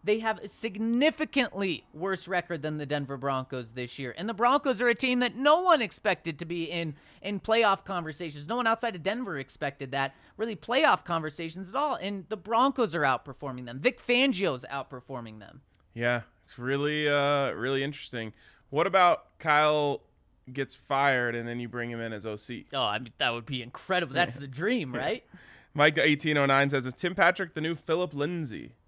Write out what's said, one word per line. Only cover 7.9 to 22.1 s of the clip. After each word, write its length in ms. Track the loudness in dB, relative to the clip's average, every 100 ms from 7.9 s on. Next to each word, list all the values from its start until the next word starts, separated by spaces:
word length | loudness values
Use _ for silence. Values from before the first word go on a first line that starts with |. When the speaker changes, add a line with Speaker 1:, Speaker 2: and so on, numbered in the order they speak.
| -6 -6 -8 -8 -8 -6
Speaker 1:
No 80 | 0
one 100 | 0
outside 300 | 0 -2 -2
of 80 |
Denver 340 | -4 -2 -4 -6
expected 520 | -8 -6 -6 -6 -6
that, 240 | -2 -2 -4 -20 -6
really 180 | -6 -6
playoff 480 | 0 4 6 4
conversations 640 | 2 -2 -2 -6 -10 -8 -6
at 80 | -2
all. 200 | -2 -2
And 280 | -4 -8 -8
the 80 | -10
Broncos 580 | 0 4 4 4 0 2
are 60 |
outperforming 640 | 2 2 -2 -10 -10 -8 -10
them. 140 | -2
Vic 200 | -2 -2
Fangio's 640 | 0 4 4 2 0 -2 -6
outperforming 680 | -8 -8 -12 -10 -10 -10 -14
them. 200 | -18 -20 _ _ _
Speaker 2:
Yeah, 280 | -2 0 0 -4 _ -20
it's 120 | -8
really, 520 | -2 0 0 2 2
uh, 420 | 2 4 2 0
really 320 | -2 -2 0
interesting. 480 | -2 -6 -10 -8 -8 -12 -20 _ _
What 180 | 0 2
about 500 | 6 6 4 -2 _
Kyle 680 | 2 4 6 4 2 -2 _ _ _ _ -14
gets 240 | -8 -8 -8
fired 580 | -2 2 4 4 2 -2
and 100 | -4
then 140 | -6
you 80 | -6
bring 240 | -6 -6
him 80 | -6
in 140 | -6